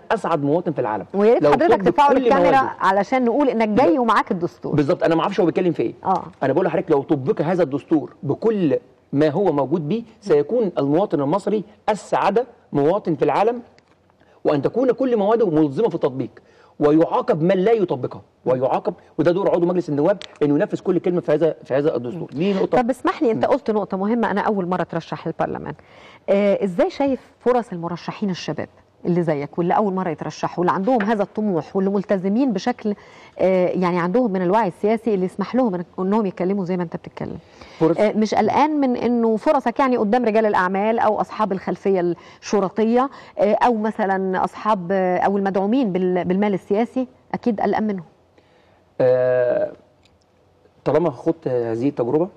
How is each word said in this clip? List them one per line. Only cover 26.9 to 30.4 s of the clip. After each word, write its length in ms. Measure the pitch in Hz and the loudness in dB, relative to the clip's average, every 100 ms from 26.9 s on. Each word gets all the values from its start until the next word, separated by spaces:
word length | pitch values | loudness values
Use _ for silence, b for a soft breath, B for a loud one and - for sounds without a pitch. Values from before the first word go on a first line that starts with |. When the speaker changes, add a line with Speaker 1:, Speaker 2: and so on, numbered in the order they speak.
| - 277 254 - _ | 0 -2 -2 -8 _
Speaker 2:
فرص 320 | 240 247 220 | 0 0 -2
المرشحين 580 | 180 170 175 - - 208 | -8 -8 -8 -10 -6 -6
الشباب 380 | 175 - 151 107 - _ _ - | -4 -6 -8 -10 -14 _ _ -2
اللي 180 | 175 | 0
زيك 340 | 165 147 143 - | 0 -2 -4 -4
واللي 180 | 175 180 | 0 0
اول 180 | 208 | 0
مره 160 | 185 185 | -2 -4
يترشحوا، 500 | 151 156 - | -6 -8 -6